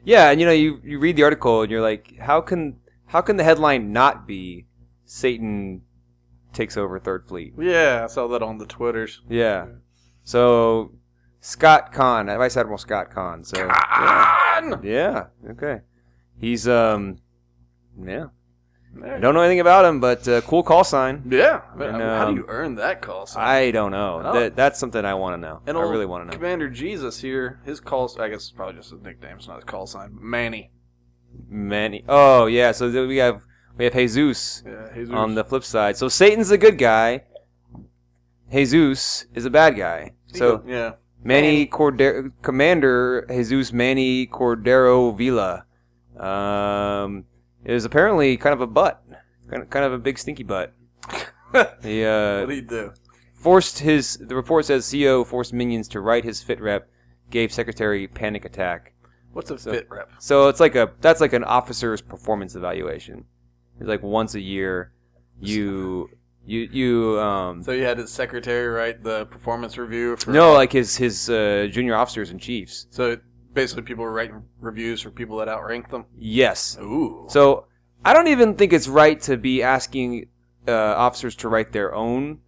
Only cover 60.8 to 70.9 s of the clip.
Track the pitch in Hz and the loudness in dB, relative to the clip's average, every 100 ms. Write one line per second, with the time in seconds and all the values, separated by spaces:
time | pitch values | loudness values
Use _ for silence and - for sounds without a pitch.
60.8 | 110 - 160 160 147 120 - 123 123 120 | 0 2 2 4 2 0 0 -2 -2 -8
61.8 | 120 107 - 95 - 107 92 92 90 87 | -6 -6 -10 -16 -6 -6 -6 -10 -8 -8
62.8 | 82 78 - - - _ _ _ _ _ | -10 -12 -16 -20 -20 _ _ _ _ _
63.8 | 117 104 101 107 110 110 95 98 95 92 | -8 -6 -4 -4 -4 -8 -10 -8 -6 -6
64.8 | 90 _ _ _ _ _ 98 107 101 98 | -8 _ _ _ _ _ -6 -4 -4 -6
65.8 | 92 92 - _ _ _ - 113 117 127 | -8 -8 -10 _ _ _ -10 -10 -8 -4
66.8 | 127 120 113 107 107 98 90 87 87 127 | 0 0 0 -2 -2 -4 -6 -10 -8 -4
67.8 | 127 120 113 - 123 123 123 120 120 117 | -2 -4 -8 -8 -8 -8 -6 -4 -4 -4
68.8 | 113 117 113 110 - - - 117 117 123 | -6 -6 -8 -8 -8 -12 -8 -8 -8 -12
69.8 | 120 117 120 120 - 143 165 147 131 131 | -8 -4 -4 -4 0 6 8 8 6 2
70.8 | 117 | 0